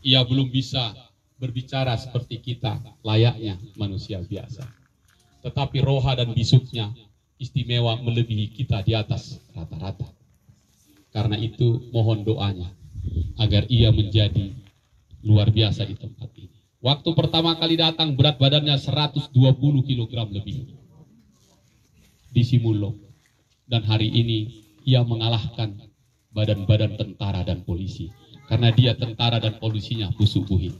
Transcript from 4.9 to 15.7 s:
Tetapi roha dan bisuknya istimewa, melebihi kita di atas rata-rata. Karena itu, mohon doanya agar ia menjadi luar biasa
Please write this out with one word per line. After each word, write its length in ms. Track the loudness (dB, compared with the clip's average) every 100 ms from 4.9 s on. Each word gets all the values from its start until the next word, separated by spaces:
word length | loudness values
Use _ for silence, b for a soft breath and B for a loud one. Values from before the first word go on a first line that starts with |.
| _ _ _ _ _
Tetapi 380 | -8 -4 -2 -2
roha 320 | 0 0 2 0
dan 160 | 0 0
bisuknya 560 | 4 4 4 -8 -8 -10 -18 _ _ _
istimewa, 640 | -8 -6 -2 0 0 -2
melebihi 560 | -2 -2 -2 -2 -4 -6
kita 240 | -4 -2 0
di 100 | -2
atas 480 | -2 -6 -8 -18 _
rata-rata. 560 | -14 -12 -10 -10 -8 -12 -14 _ _ _ _ _ _ _ _ _
Karena 240 | -2 -2 0
itu, 540 | -4 2 2 2 -2
mohon 320 | 0 2 2
doanya 480 | 0 0 -2 -4 -8 -12 -18 -10 -6 -4 -6 0
agar 260 | 2 2 4
ia 240 | 4 6
menjadi 640 | 4 4 2 2 0 -4 -8 -18 _ _ _ _ -10 4
luar 260 | 4 6
biasa 320 | 4 2